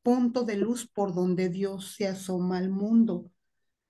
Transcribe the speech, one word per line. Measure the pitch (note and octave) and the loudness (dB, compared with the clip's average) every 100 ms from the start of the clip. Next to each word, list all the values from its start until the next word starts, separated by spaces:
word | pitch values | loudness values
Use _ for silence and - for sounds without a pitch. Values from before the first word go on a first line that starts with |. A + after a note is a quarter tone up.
punto | A#3+ B3+ A#3+ B3 | 2 4 2 0
de | A#3 G3+ | -2 -2
luz | G#3 A#3+ - | 0 -2 -6
por | - G3 | -4 -2
donde | F3 F#3 F3+ F#3 | 0 0 2 0
Dios | F#3 G3 G3 - - | -2 -4 -6 -12 -6
se | G3 | -4
asoma | F#3 - F3+ F3+ F#3 | -4 -6 -2 -2 -2
al | F#3+ | -2
mundo. | F#3+ G#3 A3+ A3 F3 - _ _ _ _ _ | -2 2 4 4 2 -6 _ _ _ _ _